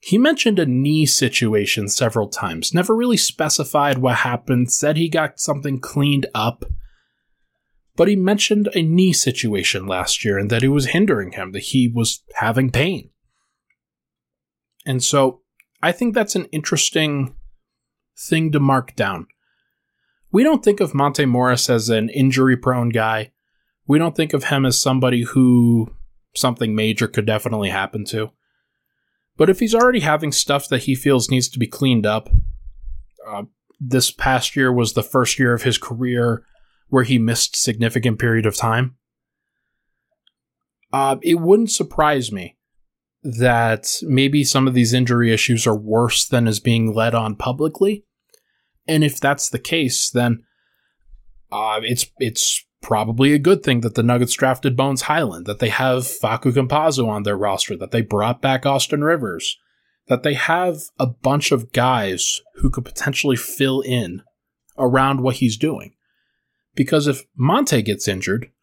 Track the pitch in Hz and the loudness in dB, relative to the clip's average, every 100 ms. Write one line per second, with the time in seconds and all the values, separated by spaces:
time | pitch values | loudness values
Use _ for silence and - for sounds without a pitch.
0 | - 196 277 320 233 196 156 127 143 156 | 0 2 4 2 2 2 2 0 2 2
1 | 151 - 123 - 117 107 101 - 101 - | 2 2 0 0 0 0 0 -4 -4 -2
2 | 117 113 104 - 98 82 - 170 180 220 | 0 0 -4 -6 -8 -6 -2 -2 0 0
3 | 247 226 - - 156 - 147 151 143 127 | 2 0 0 -2 -2 -2 0 0 0 2
4 | 127 120 127 120 - 127 123 - 147 151 | 0 0 -2 -4 -2 0 0 0 0 0
5 | 165 160 151 - - 143 143 135 - 147 | 0 0 -2 -4 -6 -4 -4 -6 -4 -2
6 | 143 143 131 113 110 - - - - _ | 2 0 -2 -2 -4 -4 -8 -10 -10 _
7 | _ _ _ _ _ _ _ _ _ - | _ _ _ _ _ _ _ _ _ 0
8 | 175 202 185 208 - 214 208 - 165 170 | 2 4 2 0 2 0 0 0 2 4
9 | 185 160 - - 117 101 87 101 95 92 | 4 4 0 -2 -2 -2 -2 -4 -4 -4
10 | 90 - 110 98 98 117 131 143 131 170 | -2 -2 0 0 0 0 2 2 0 0
11 | 202 120 92 - 92 98 - 135 123 117 | 2 0 -4 -10 -10 -10 -2 0 2 0
12 | 113 - _ - 110 117 131 123 160 185 | -2 -4 _ -6 -2 0 0 0 -2 -4
13 | - _ _ _ _ _ _ _ _ _ | -10 _ _ _ _ _ _ _ _ _
14 | _ _ _ _ _ _ _ _ - 127 | _ _ _ _ _ _ _ _ -6 -2
15 | 123 143 131 127 _ _ _ _ 170 175 | 0 2 2 0 _ _ _ _ -2 0
16 | 240 220 214 190 170 156 151 156 - 165 | 0 0 0 -2 -4 -6 -4 -2 0 0
17 | 156 143 131 - - - _ _ _ _ | -2 -2 -4 -8 -20 -20 _ _ _ _
18 | _ - - 165 160 147 139 135 123 - | _ -18 -2 0 2 2 4 2 0 -4
19 | 98 92 85 _ _ _ _ _ _ _ | -4 -4 -12 _ _ _ _ _ _ _
20 | _ _ _ 190 277 302 - 202 170 139 | _ _ _ 2 4 4 2 2 0 2
21 | 139 139 139 123 127 120 - 120 110 113 | 0 2 2 2 2 2 2 0 2 0
22 | 110 139 135 131 131 127 131 127 120 113 | 0 2 2 4 4 4 2 0 0 0
23 | 110 110 107 _ _ _ _ _ - 147 | 0 -2 -6 _ _ _ _ _ 0 2
24 | 165 - 156 151 - 139 135 117 - 131 | 2 0 -2 -2 0 0 2 2 2 2
25 | 127 123 117 135 127 123 120 117 113 - | 2 0 0 4 6 6 6 4 0 -8
26 | - _ _ - 131 117 117 107 110 107 | -20 _ _ -4 -2 -2 -2 0 0 0
27 | 113 - 107 107 120 110 101 95 95 107 | -2 -2 -2 -2 -2 -4 -2 -2 -4 -6
28 | 104 113 107 _ _ _ _ _ _ _ | -6 -6 -8 _ _ _ _ _ _ _
29 | _ _ _ - 156 190 226 226 247 247 | _ _ _ 2 4 4 2 4 4 4
30 | 156 151 156 - - 143 - 131 - 131 | 0 0 0 -4 0 -2 0 -4 0 -2
31 | 143 131 117 131 123 127 117 - 135 120 | 2 2 2 0 -2 -4 -6 -2 2 2
32 | 104 107 - - - - - - - - | 2 -2 2 2 2 -6 -16 -16 -12 -12
33 | - _ - 101 104 _ _ _ 127 127 | -14 _ -12 -12 -12 _ _ _ -2 0
34 | 117 - - 127 - - 131 123 113 - | 0 -2 -2 -2 -2 0 0 2 0 -2
35 | 107 135 120 - 127 120 139 - - 120 | -2 0 0 0 0 2 0 -2 -6 -6
36 | 123 123 120 113 _ _ _ _ _ 135 | -2 0 0 -2 _ _ _ _ _ 2
37 | 120 127 113 117 - - - 110 117 117 | 4 2 2 0 -2 -2 -4 0 0 0
38 | 120 107 123 113 107 101 117 113 127 - | -2 0 0 2 0 -2 0 0 -2 -6
39 | _ _ _ _ _ _ _ _ _ _ | _ _ _ _ _ _ _ _ _ _
40 | _ _ _ _ _ _ _ _ _ 135 | _ _ _ _ _ _ _ _ _ -2
41 | 135 135 165 170 165 208 226 - 185 - | 0 -2 0 0 4 4 4 -2 -4 0
42 | 151 143 113 104 87 _ _ _ _ _ | 2 2 -2 -8 -12 _ _ _ _ _
43 | _ _ 143 113 123 117 117 113 - - | _ _ -10 0 2 4 2 0 -4 -8
44 | - 131 139 147 135 139 131 127 117 127 | 0 2 2 2 2 2 2 2 2 2
45 | 123 120 117 110 - 117 117 107 107 110 | 2 2 2 2 2 0 2 -2 0 0
46 | 120 - - 127 120 101 - 117 113 107 | 2 0 0 0 2 0 0 0 0 0
47 | 113 117 110 104 - 131 156 156 196 208 | 0 0 -2 -6 -6 -2 -4 0 0 0
48 | _ _ _ _ _ _ _ _ - 156 | _ _ _ _ _ _ _ _ -2 2
49 | 151 - 143 139 - 117 - 165 160 - | 2 2 -2 0 -4 -6 -4 -2 0 -2
50 | - 123 120 117 _ _ _ _ _ _ | -2 0 0 -2 _ _ _ _ _ _
51 | _ - - - _ 104 110 107 110 127 | _ -20 -20 -20 _ -6 -4 -4 -4 -4
52 | - _ 123 - - - - _ - 110 | -6 _ -6 -2 -4 -4 -8 _ -2 -2
53 | 110 113 135 147 147 196 175 123 113 110 | 0 2 4 4 4 2 2 0 0 0
54 | 117 120 123 - 131 127 139 123 135 135 | 2 2 0 0 0 0 -2 0 0 -2
55 | - 151 139 85 90 104 113 101 131 127 | -2 -2 -2 -6 -10 -4 -2 0 0 0
56 | 127 - 117 113 139 123 127 147 160 131 | -4 -6 -4 -2 0 0 0 2 0 0
57 | 117 104 101 101 104 110 - 92 95 117 | -2 -2 -4 -2 -2 -2 -4 -8 -4 -2
58 | 104 104 107 123 139 131 139 139 - 147 | 0 0 0 0 -2 0 0 0 0 -2
59 | 147 165 113 82 - - _ _ _ _ | 0 0 -2 -6 -8 -10 _ _ _ _
60 | _ 127 151 135 - 165 180 156 - _ | _ -2 0 -2 0 0 0 -4 -10 _
61 | 135 120 131 143 - 135 117 - 127 123 | -4 -2 -2 0 0 -2 -2 0 2 2
62 | 101 92 - - _ - 131 123 123 - | -2 -4 -4 -6 _ -2 0 0 -8 -8
63 | - 135 143 127 - - 135 131 135 123 | -6 -2 -2 -2 -4 -4 -2 -2 -2 -4
64 | 98 92 - _ _ _ _ - 131 127 | -4 -10 -16 _ _ _ _ -4 0 2
65 | 135 139 131 127 127 107 151 143 - _ | 2 0 -2 0 -2 0 -4 -4 -12 _
66 | _ _ _ _ _ _ _ - 127 156 | _ _ _ _ _ _ _ -4 0 2
67 | 147 127 - - 131 214 294 139 107 101 | 0 -2 -6 -2 0 2 2 0 0 -4
68 | - 95 - 104 123 _ | -4 -4 -2 -4 -6 _